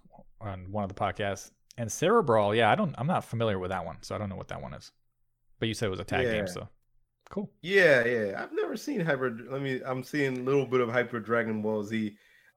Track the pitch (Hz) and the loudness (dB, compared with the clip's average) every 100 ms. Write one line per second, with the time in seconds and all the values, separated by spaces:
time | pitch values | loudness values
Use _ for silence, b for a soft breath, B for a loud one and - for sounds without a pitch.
0 | - - - - 110 92 92 104 98 98 | -20 -20 -20 -14 -10 -10 -8 -6 -6 -2
1 | 101 90 101 95 - _ _ - 113 - | -4 -2 -4 -4 -10 _ _ -8 -6 -2
2 | 165 233 147 110 101 113 107 143 185 - | 2 4 6 4 6 6 6 6 2 -2
3 | 143 139 - 117 113 95 90 92 82 - | -2 -2 -2 -2 0 0 -2 -4 -6 -10
4 | - 98 101 92 90 90 64 - - _ | -8 -6 -6 -8 -10 -10 -10 -14 -16 _
5 | _ _ _ _ _ - 113 104 107 92 | _ _ _ _ _ -4 -4 0 -2 -2
6 | 92 95 120 107 95 90 - _ _ _ | -2 0 2 0 -2 -6 -12 _ _ _
7 | _ _ - 196 202 _ 165 196 170 131 | _ _ -10 -8 -8 _ 2 6 8 8
8 | 117 120 104 98 - 330 339 262 - 240 | 6 2 0 -4 -6 -4 -4 -6 -4 -2
9 | 160 135 127 113 120 135 139 127 131 131 | 0 0 0 -4 -8 -6 -4 -4 -4 -6
10 | 127 151 139 127 127 139 123 127 117 123 | -4 -2 0 0 0 0 2 2 2 0
11 | 120 120 104 117 113 107 107 107 101 110 | 0 -4 0 0 0 -2 -2 -2 -2 -2
12 | 107 - b b b | -4 -6 b b b